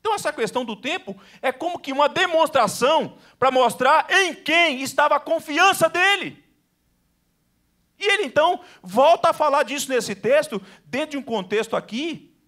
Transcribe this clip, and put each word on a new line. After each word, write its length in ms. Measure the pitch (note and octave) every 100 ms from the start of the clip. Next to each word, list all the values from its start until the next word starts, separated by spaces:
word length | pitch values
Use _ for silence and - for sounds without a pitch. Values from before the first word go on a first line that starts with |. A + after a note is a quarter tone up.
Então 140 | A4
essa 180 | G#4 E4
questão 320 | D4 C4 B3+
do 100 | B3
tempo 420 | G#3 B3+ F4+ F4+ G3+ - -
é 120 | C4
como 260 | B3+ E4 F4
que 140 | -
uma 160 | C4+ C#4+
demonstração 1080 | - F#4 D#4+ D#4+ C#4+ G#3+ - B3 D#4+ G#3 - _ _
pra 140 | C4
mostrar 580 | B3+ A#3+ G#3 B3+ D#4 -
em 240 | F#4+ F#4
quem 480 | A#3+ - E4 E4+ C4
estava 320 | C4+ - D4
a 60 | C#4+
confiança 680 | D4+ D#4+ C#4 D4 F#4+ - D#4+
dele. 540 | E4 F#4+ G4+ G#3 - _ _ _ _ _ _ _ _ _ _ _ _ _ _ _ _
E 100 | G4+
ele 180 | G#4
então 360 | D#4 - D#4+ F#4 - -
volta 480 | F#3 G3 C#4+ E4+ E4+
a 20 |
falar 300 | - D4+ C#4
disso 260 | A#3 C#4 C4+
nesse 280 | B3+ G#3 G3+
texto, 440 | G#3+ C#4+ D4+ G3+ F#3+ -
dentro 280 | _ A#3+ D#4
de 40 | C#4+
um 60 |
contexto 540 | A#3 A3+ F#3 G#3 A3 F3
aqui 600 | - A3+ E4 D4+ _ _